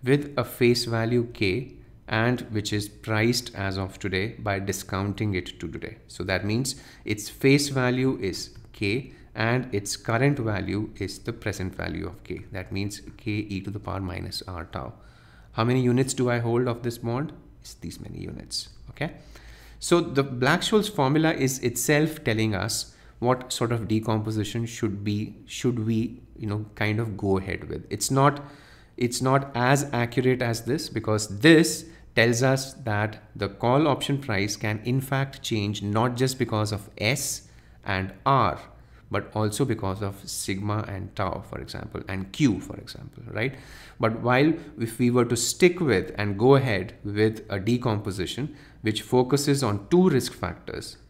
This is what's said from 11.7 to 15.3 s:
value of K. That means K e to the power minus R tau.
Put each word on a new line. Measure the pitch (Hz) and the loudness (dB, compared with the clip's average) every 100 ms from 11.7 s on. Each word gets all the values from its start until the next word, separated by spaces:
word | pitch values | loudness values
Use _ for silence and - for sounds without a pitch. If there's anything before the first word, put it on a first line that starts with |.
value | 92 87 85 87 | -6 -6 -6 -8
of | - - | -10 -12
K. | - - | -12 -10
That | 95 92 | -12 -8
means | 98 101 - - - | -4 -4 -6 -16 -10
K | - | -6
e | 104 107 98 | -4 -4 -6
to | 98 | -6
the | 101 | -8
power | 98 92 | -6 -6
minus | 92 90 90 - - | -6 -6 -8 -10 -10
R | 87 82 | -10 -8
tau. | - 65 - - - - | -10 -10 -14 -20 -20 -20